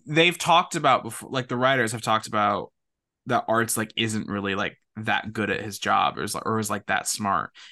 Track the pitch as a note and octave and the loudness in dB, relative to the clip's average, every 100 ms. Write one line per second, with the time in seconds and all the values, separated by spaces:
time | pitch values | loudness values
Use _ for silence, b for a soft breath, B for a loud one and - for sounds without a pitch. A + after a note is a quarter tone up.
0 | - D3+ E3+ E3+ E3 E3+ - D#3+ D3 B2 | 0 4 4 4 4 4 4 0 4 4
1 | A#2 - - C3 B2 B2 C3 C3 A2 A2+ | 0 -10 -6 -6 -4 2 2 4 0 -2
2 | A#2 A2 - A2 G#2 G2 - _ _ _ | 0 0 0 0 2 0 -4 _ _ _
3 | _ _ - A#2+ - A2+ A2+ - A2 - | _ _ -2 -2 2 0 0 -2 -4 -4
4 | A2+ G#2+ - G2+ G2+ G2 G2+ - _ - | -2 -4 -4 -4 -4 -2 -4 -8 _ -8
5 | A2 G2+ G#2 A2 G2+ - G#2+ G2 G2+ G2+ | -2 -2 -2 -4 -2 -2 -4 -6 0 2
6 | D#2 - G2 - - A2 G#2+ G#2 - F#2+ | 2 0 -6 -4 -2 -2 -2 -4 -2 -2
7 | - - G2+ F2+ - B B | -2 -4 -2 -2 -4 B B